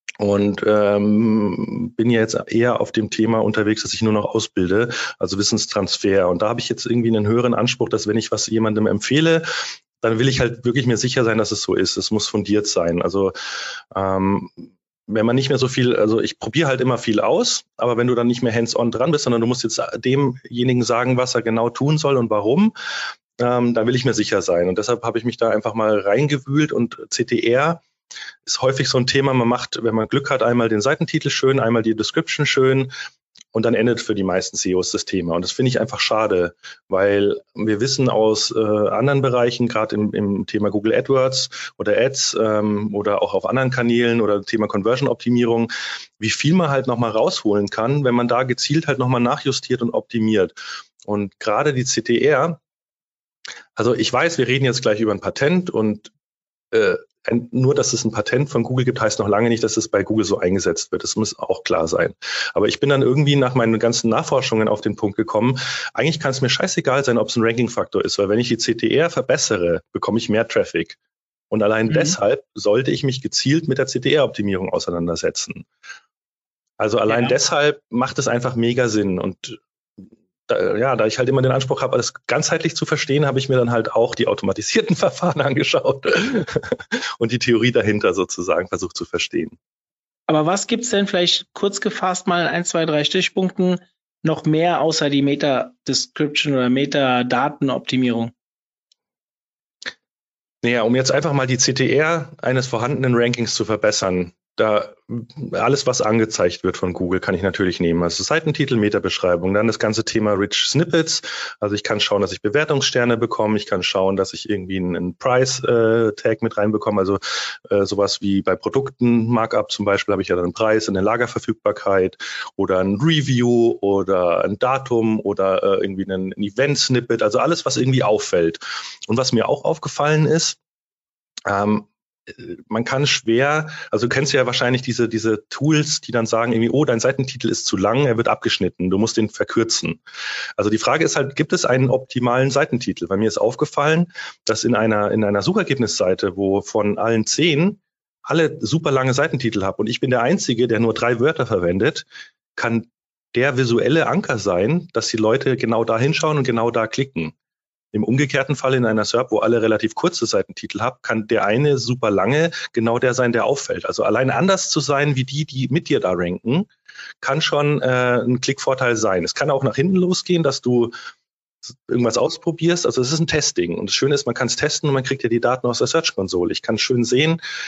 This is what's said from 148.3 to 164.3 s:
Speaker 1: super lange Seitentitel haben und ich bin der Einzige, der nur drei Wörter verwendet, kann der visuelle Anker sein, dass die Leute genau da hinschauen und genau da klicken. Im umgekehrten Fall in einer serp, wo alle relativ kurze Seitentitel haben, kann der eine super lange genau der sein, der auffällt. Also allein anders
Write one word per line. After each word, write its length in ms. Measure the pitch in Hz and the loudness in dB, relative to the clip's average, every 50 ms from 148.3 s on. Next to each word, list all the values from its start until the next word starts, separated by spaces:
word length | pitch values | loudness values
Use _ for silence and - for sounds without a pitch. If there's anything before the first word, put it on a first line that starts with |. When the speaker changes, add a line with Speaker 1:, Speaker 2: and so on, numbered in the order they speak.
| 139 165 160 147 - - | 0 2 2 2 0 -4
Speaker 1:
super 320 | - 104 143 165 160 156 | -4 -2 -2 0 0 0
lange 240 | 135 131 131 131 123 | 0 2 2 2 2
Seitentitel 480 | 131 147 160 160 131 - 113 98 104 95 | 2 0 0 0 -2 -2 -2 -2 0 -2
haben 160 | 95 92 - | -2 -2 -2
und 100 | 107 107 | -4 -4
ich 100 | 120 - | -2 -2
bin 120 | - 131 | 0 0
der 100 | 127 120 | 2 2
Einzige, 460 | 117 127 180 202 - - 123 110 127 117 | 2 2 0 0 0 -2 0 0 2 2
der 120 | 110 110 | 2 2
nur 140 | 117 113 107 | 2 0 0
drei 260 | - 120 120 123 110 | 0 0 0 0 2
Wörter 280 | 127 147 160 - 131 - | 2 0 0 0 -2 0
verwendet, 580 | 113 95 90 85 90 95 107 143 - - - - - - - - _ _ _ _ _ | 0 0 2 2 2 2 0 0 0 -2 -12 -14 -18 -20 -20 -20 _ _ _ _ _
kann 360 | - - 120 113 113 113 - _ _ _ _ _ _ _ _ _ | -6 -4 -2 -2 -2 -4 -4 _ _ _ _ _ _ _ _ _
der 240 | 123 127 139 127 123 | 0 0 2 2 0
visuelle 480 | 131 117 117 117 - 120 147 165 151 | 0 2 2 2 2 2 2 2 2
Anker 320 | - 127 190 208 - 139 110 | 2 0 -2 -2 -2 -4 -2
sein, 500 | 98 104 90 87 98 117 156 180 - - _ | 0 0 0 2 2 2 0 -2 -2 -4 _
dass 140 | 113 110 - | -4 -4 -2
die 100 | - 110 | -2 0
Leute 400 | 107 110 117 135 - 139 127 127 | 2 2 2 2 0 0 -2 0
genau 260 | 127 113 117 113 117 | 0 -2 0 0 0
da 140 | 117 113 113 | 0 0 0
hinschauen 400 | 123 143 156 - - 156 156 147 | 0 0 0 0 0 0 0 0
und 60 | 131 | 0
genau 260 | 131 120 117 113 120 | 0 0 0 0 0
da 160 | 117 120 110 | 0 0 -2
klicken. 480 | 110 - - 139 131 _ - 80 - - _ _ _ _ _ _ _ _ _ _ _ | -2 -2 -4 -4 -4 _ -8 -8 -8 -10 _ _ _ _ _ _ _ _ _ _ _
Im 120 | - 107 107 | -4 -4 0
umgekehrten 520 | - 120 135 147 139 - 139 135 - 147 | 0 2 2 0 0 0 -2 0 -2 -4
Fall 200 | - - 131 131 | -2 0 0 2
in 100 | 131 123 | 2 2
einer 180 | 113 110 110 104 | 2 2 0 0
serp, 280 | - - 117 127 - | 0 0 0 0 2
wo 80 | 113 107 | 0 0
alle 240 | 101 113 117 117 107 | 2 2 2 2 4
relativ 320 | 113 110 107 - 110 - | 2 2 2 0 -2 -4
kurze 320 | - - 175 175 - 120 - | 0 -2 -2 0 -2 -4 0
Seitentitel 520 | - 101 95 - - - - - - - | 0 0 -2 -2 -6 -12 -12 -8 -6 -4
haben, 180 | 113 123 - - | -4 -4 -6 -6
kann 240 | - - 117 110 104 | -6 -4 -4 -4 0
der 200 | 107 117 107 98 | 0 0 0 2
eine 340 | 101 107 123 147 151 143 127 | 2 2 2 2 2 2 0
super 320 | 110 120 123 127 120 110 | 0 -2 -2 0 0 0
lange 400 | 104 95 92 107 135 151 165 165 160 - - - | 2 2 2 2 2 2 2 0 -2 -6 -12 -6
genau 280 | - 117 113 117 117 120 | -4 0 0 0 0 2
der 160 | 127 127 120 | 2 0 2
sein, 160 | 123 127 120 | 2 0 2
der 140 | 113 117 110 | 2 0 0
auffällt. 420 | 110 - - - - 123 - - - | 0 0 -2 -2 -6 -6 -4 -4 -6
Also 160 | 113 - 107 | -4 -2 0
allein 260 | 101 107 120 131 | 0 2 2 2
anders 400 | 127 | 0